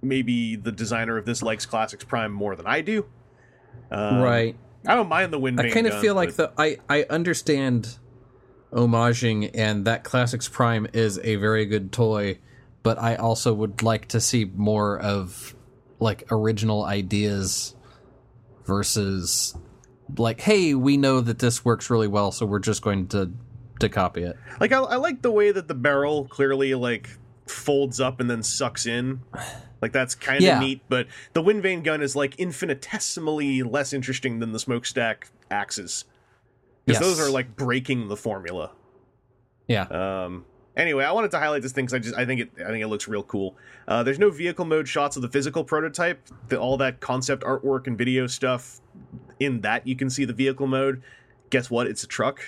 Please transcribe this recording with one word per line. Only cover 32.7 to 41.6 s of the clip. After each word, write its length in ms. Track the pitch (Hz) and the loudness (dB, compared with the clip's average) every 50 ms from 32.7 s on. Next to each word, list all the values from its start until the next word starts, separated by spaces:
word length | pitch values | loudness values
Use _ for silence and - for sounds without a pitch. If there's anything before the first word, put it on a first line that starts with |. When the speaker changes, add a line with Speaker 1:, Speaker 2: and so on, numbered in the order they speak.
| 139 127 - - - 220 - - - 175 160 156 156 151 147 139 135 131 | -4 -6 -6 -8 -6 -6 -4 -4 -6 -4 -2 -2 -2 0 0 0 0 0
Speaker 1:
less 300 | 127 120 110 143 139 135 | 0 0 -2 -2 -2 -2
interesting 480 | - 135 127 135 127 - - 131 117 113 | -4 -4 -4 -4 -4 -2 -2 -4 -2 -2
than 120 | 117 113 | -4 -4
the 60 | 110 110 | -6 -6
smokestack 720 | - - 120 120 120 - - 131 117 113 107 - - - _ _ _ _ | -4 -2 -4 -2 -4 -4 -2 -2 0 0 -2 -4 -10 -20 _ _ _ _
axes. 540 | - 101 101 - - - 95 85 - - - _ _ _ _ _ _ _ _ _ _ _ _ _ _ _ _ | -4 -4 -4 -4 -8 -10 -8 -8 -8 -10 -10 _ _ _ _ _ _ _ _ _ _ _ _ _ _ _ _
'Cause 80 | - 120 | 2 2
Speaker 2:
Yes. 40 | 113 | 4
Speaker 1:
those 200 | 170 190 180 160 | 4 2 2 2
are, 100 | 156 139 | 0 0
like, 240 | 135 131 127 127 107 | 0 0 -2 -4 -6
breaking 540 | - 139 123 120 135 131 131 135 123 113 98 | -4 -2 0 0 0 0 -2 -2 -2 -2 -6
the 80 | 104 | -6
formula. 560 | 104 - 113 104 98 90 85 90 90 76 - - - _ _ _ - _ _ _ _ _ _ _ _ _ _ _ _ _ - | -6 -4 -6 -6 -4 -6 -8 -6 -6 -8 -8 -10 -20 _ _ _ -20 _ _ _ _ _ _ _ _ _ _ _ _ _ -2
Speaker 2:
Yeah. 140 | 120 104 92 | 0 0 0
Speaker 1:
Um, 600 | - 87 85 95 98 95 95 92 90 90 87 - - _ _ _ _ _ | -2 -4 -4 -4 -4 -4 -6 -6 -8 -10 -12 -16 -20 _ _ _ _ _
anyway, 280 | - 160 170 151 135 135 | -2 0 0 2 0 2
I 80 | 147 | 2
wanted 180 | 175 226 220 202 | 2 0 0 0
to 60 | - 160 | 0 0
highlight 240 | 156 151 151 143 | 0 0 0 -2